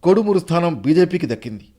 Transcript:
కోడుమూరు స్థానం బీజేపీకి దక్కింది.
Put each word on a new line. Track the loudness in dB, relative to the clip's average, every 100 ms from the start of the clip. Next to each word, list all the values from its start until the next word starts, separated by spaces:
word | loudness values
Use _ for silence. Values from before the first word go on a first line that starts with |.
కోడుమూరు | 4 2 2 0
స్థానం | 0 -2 0 -2
బీజేపీకి | 0 2 2 0 -6
దక్కింది. | -6 -10 -16 -18